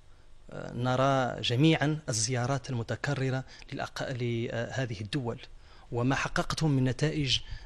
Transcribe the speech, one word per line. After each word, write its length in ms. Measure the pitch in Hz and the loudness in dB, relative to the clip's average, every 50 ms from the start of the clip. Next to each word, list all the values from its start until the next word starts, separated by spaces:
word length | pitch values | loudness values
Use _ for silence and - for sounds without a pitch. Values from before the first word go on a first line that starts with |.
| - - - - - - - - - - | -20 -20 -20 -20 -20 -20 -20 -18 -16 -14
آه، 220 | - - - - - | -12 -10 -10 -8 -4
نرى 680 | 120 123 127 127 127 131 139 139 135 127 - - - | -2 0 2 4 4 4 6 6 4 2 2 0 -2
جميعا 580 | 104 - 120 123 151 160 160 - 139 151 156 156 - - | 0 2 4 6 8 8 6 6 4 2 2 0 -2 -2
الزيارات 600 | 117 110 110 123 131 120 120 123 139 131 - - | -2 0 0 0 0 0 2 0 0 -2 -2 -2
المتكررة 760 | 131 117 113 - 117 - - 143 143 131 135 131 127 131 127 - - - - - 139 | -2 -2 -2 -2 -4 -2 -2 -2 0 0 0 0 0 -2 -4 -6 -12 -18 -14 -10 -8
للأق-، 300 | - 113 - - - - | -6 -6 -6 -6 -6 -6
لهذه 1000 | - 131 117 123 120 117 117 117 - - 113 117 - - 131 135 120 123 - | -4 -4 -2 -2 0 0 0 -2 -2 -2 -4 -4 -4 -2 -2 -2 -2 -4 -6
الدول 380 | 107 101 - 147 123 117 113 - - - - - - - - - - - | -6 -4 -4 -2 -2 -2 -4 -6 -8 -14 -16 -18 -18 -18 -20 -18 -12 -6
وما 240 | - 117 120 131 139 | -2 0 2 2 2
حققتهم 560 | - - - - - 170 - - - 160 156 | 0 0 -2 -2 -2 -2 -2 0 0 2 4
من 120 | 139 131 131 | 4 4 4
نتائج، 560 | 131 123 - 147 156 151 156 143 123 117 107 - - - - - | 2 2 2 0 0 0 0 0 0 0 0 -2 -4 -10 -10 -10